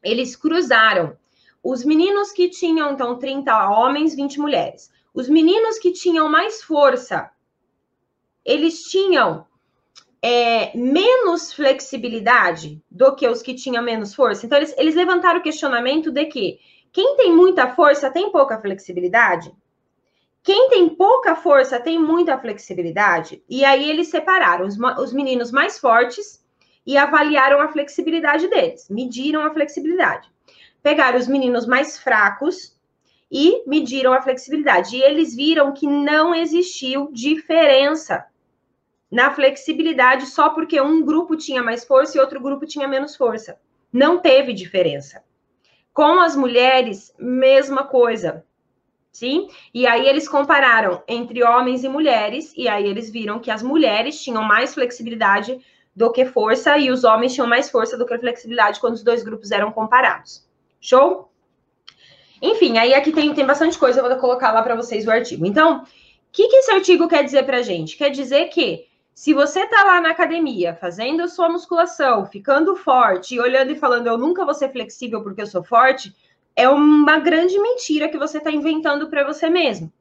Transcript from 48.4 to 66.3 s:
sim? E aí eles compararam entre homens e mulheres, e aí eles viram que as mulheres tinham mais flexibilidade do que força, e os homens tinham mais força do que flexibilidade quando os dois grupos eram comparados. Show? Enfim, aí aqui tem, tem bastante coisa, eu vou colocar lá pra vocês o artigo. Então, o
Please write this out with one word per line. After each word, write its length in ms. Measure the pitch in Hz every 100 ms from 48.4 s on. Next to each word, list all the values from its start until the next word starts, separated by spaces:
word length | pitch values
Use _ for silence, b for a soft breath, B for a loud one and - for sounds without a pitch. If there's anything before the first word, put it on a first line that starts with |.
| _ _ _ _ _ _ _
sim? 360 | - 240 302 403 B B
E 120 | 233 247
aí 220 | 233 269
eles 180 | 277 302
compararam 760 | 285 277 285 269 226 208 175 -
entre 380 | 233 240 233
homens 400 | 233 240 254 254
e 40 | 262
mulheres, 640 | 277 311 233 208 247 320 -
e 100 | 247
aí 200 | 208 202
eles 240 | 196 226
viram 300 | 226 214 220
que 100 | 233
as 120 | 214
mulheres 600 | 247 311 262 208 240 302
tinham 200 | - 226
mais 300 | 220 208 277
flexibilidade 840 | 302 247 - 233 226 208 202 214 254 b b b
do 180 | - 226
que 120 | 233
força, 540 | 254 247 214 226 - 294
e 120 | 262
os 120 | 254
homens 320 | 240 220 247
tinham 120 | 247 240
mais 220 | 240 254
força 300 | 233 220 226
do 80 | 233
que 100 | 233
flexibilidade 640 | 240 240 220 240 208 208
quando 140 | 233
os 80 | 226
dois 200 | 240 240
grupos 280 | 220 220 202
eram 220 | 202 208
comparados. 760 | 220 220 247 240 - - - _ _ _ _
Show? 520 | - 254 285 370 - _ _ _ _ _ _ b b b b b
Enfim, 380 | 339 453 302 226
aí 160 | 240
aqui 160 | 269 294
tem, 240 | 311 294
tem 100 | 285
bastante 320 | 269 285 330 -
coisa, 220 | 269 247
eu 100 | 247
vou 80 | 254
colocar 360 | 247 247 247
lá 100 | 226
pra 140 | 247 226
vocês 280 | 233 214
o 60 | 214
artigo. 340 | 220 240 -
Então, 380 | 170 202 320 294
o 40 | b b b b _